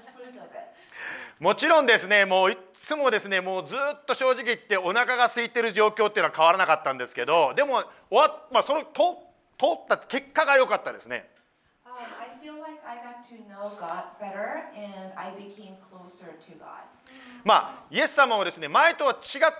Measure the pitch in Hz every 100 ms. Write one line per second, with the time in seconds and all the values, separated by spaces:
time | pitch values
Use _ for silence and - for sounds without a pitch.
0 | 262 254 247 247 226 - - _ _ -
1 | - - - - 165 208 311 320 254 214
2 | 185 208 196 185 190 240 - - - 302
3 | 269 214 202 190 185 185 156 247 285 285
4 | - 240 262 254 233 233 - 196 185 220
5 | 240 247 240 240 233 240 233 196 214 214
6 | 208 208 160 156 160 185 175 151 143 131
7 | 123 - 123 165 147 233 285 240 - -
8 | - 214 311 - - 240 - 302 262 -
9 | 349 349 - _ _ - 285 320 - 190
10 | - 262 269 - 285 277 254 208 135 107
11 | 117 123 - _ _ _ _ _ 240 247
12 | 233 - 233 254 302 302 311 302 247 240
13 | 240 240 - 233 208 196 202 202 170 170
14 | - - 202 190 233 302 - 214 202 190
15 | 190 - - 202 202 208 190 190 _ 185
16 | 180 - 175 156 - 156 151 - - _
17 | _ 262 - - - 180 - - - 165
18 | 294 - 262 214 180 170 147 208 320 -
19 | 285 - - 277 320 311